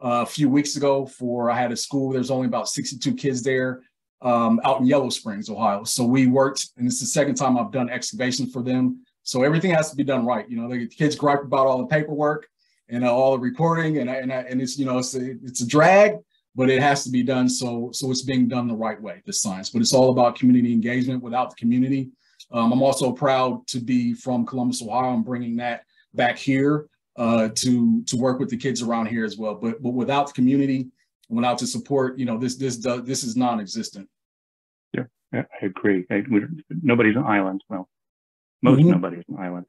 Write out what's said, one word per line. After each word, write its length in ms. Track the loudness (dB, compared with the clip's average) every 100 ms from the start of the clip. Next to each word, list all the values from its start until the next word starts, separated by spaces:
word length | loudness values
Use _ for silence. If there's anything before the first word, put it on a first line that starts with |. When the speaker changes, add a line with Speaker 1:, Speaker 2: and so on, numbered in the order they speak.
Speaker 1:
uh, 200 | -2 -2
a 40 | -2
few 220 | 0 2
weeks 260 | 2 0
ago 320 | 0 0 0 -2
for, 420 | -8 -6 -2 0
I 80 | 0
had 140 | -2
a 60 | -4
school, 340 | -4 -4 -2
there's 220 | -2 -2
only 160 | -2 -2
about 200 | -2 -4
sixty-two 460 | -6 -8 -6 -4
kids 260 | -2 -2 -2
there, 400 | 0 0 -2 -6 _ _ _ _
um, 400 | 0 2 4 2
out 160 | 2 2
in 60 | 4
Yellow 240 | 4 2
Springs, 380 | -4 -8 -10 -8
Ohio. 360 | -2 -2 -2
So 200 | -4 -2
we 220 | 2 4 4
worked, 440 | 4 2 0 -8 -4
and 120 | -4
it's 100 | -2
the 80 | -2
second 300 | 0 0 0
time 200 | 0 0
I've 140 | 0
done 180 | -4 -4
excavation 580 | -4 -8 -4 -4 -2 -4
for 120 | -6
them. 400 | -2 0 0 -2 _ _
So 200 | -6 0
everything 300 | 2 2 2
has 180 | 2 0
to 60 | -2
be 80 |
done 200 | -2 0 0
right. 220 | -2 -4
You 60 | -8
know, 120 | -6
the 180 | -6 -6
kids 260 | -2 -2
gripe 280 | 0 0 0
about 240 | 0 2 2
all 100 | 2
the 80 | 0
paperwork 640 | -2 -2 -2 -2 -2 -8 _ _ _ -10
and, 160 | -2
uh, 100 | 0
all 180 | 4 4
the 60 | 2
recording, 600 | 0 0 0 2 0 0
and, 100 | -2
and, 220 | -4 -4
and 280 | -6 -4 -4
it's, 160 | -4 -4
you 80 | -2
know, 120 | -2
it's 160 | -2
a, 180 | -6 -8 -10
it's 160 | -10 -6
a 60 | 0
drag, 500 | 6 8 8 6 2 -10 _ _
but 160 | 0 2
it 100 | 4
has 240 | 4 2
to 60 | 0
be 120 | -2
done. 260 | 0 2 0
So, 420 | 0 -4 -6 -6
so 180 | -6 -4
it's 120 | -4
being 260 | -2 2 2
done 180 | 2 -2
the 80 |
right 260 | -4 -4 -6
way, 220 | -12 -14 -8
the 60 |
science, 380 | -6 -4 -6 -4
but 120 | 0
it's 100 | 4
all 180 | 6 6
about 280 | 6 2 4
community 340 | 4 6 4
engagement. 500 | 2 0 -2 -2 -4
Without 280 | -4 -4 -4
the 60 | -2
community, 540 | 0 2 2 0 -4 -12 _ -20 -8
um, 220 | -2 2
I'm 100 | 4
also 300 | 2 2 0
proud 540 | 0 2 2 0 -2 -8
to 140 | -6
be 340 | 0 0 0
from 320 | -4 -2 -2 -2
Columbus, 360 | -2 -2 -4
Ohio, 300 | -4 -2 0
and 120 | -2
bringing 320 | -2 -4 -4 -4
that 260 | -4 -6 -12 _ _
back 240 | 0 0 0
here, 500 | 0 2 2 0 -4 _ _ -4
uh, 340 | 2 2 2 0
to, 460 | 0 2 4 2
to 120 | 0 -2
work 220 | 0 0
with 100 | -2
the 80 | -4
kids 240 | -4 -4
around 260 | -2 -2 -2
here 200 | -4 -4
as 100 | -6
well. 200 | -8 -4
But, 260 | -6 -4
but 80 | -4
without 380 | -4 -2 -2 -2
the 40 |
community, 560 | 0 2 4 2 0 -4 _ _ _ -6
without 300 | -2 0 -2
the 80 | -4
support, 520 | -6 -2 0 0 -2
you 60 |
know, 140 | -4 -2
this, 180 | -4 -4
this, 220 | -4 -4
does, 260 | -4 -4
this 180 | -4 -6
is 140 | -4 0
non-existent. 720 | 0 0 -4 -8 -10 -12 -20 _ _ _ _ _ _ _ _
Speaker 2:
Yeah, 100 | -8 -8 _ _
yeah, 80 | -6 -6 -6
I 60 | -8
agree. 400 | -2 0 0 0
I, 120 | -4 0
we, 160 | 0 0 -6 -10
nobody's 460 | -2 2 4 4 2
an 80 |
island. 380 | 2 0 0 -4 -8
Well, 180 | -10 -10 _ _ _ _ _ _ _
most 180 | 4 6
Speaker 1:
Mm-hmm. 100 | 6
Speaker 2:
nobody's 340 | 4 0 -8 -12
an 80 | -10
island. 280 | -8 -10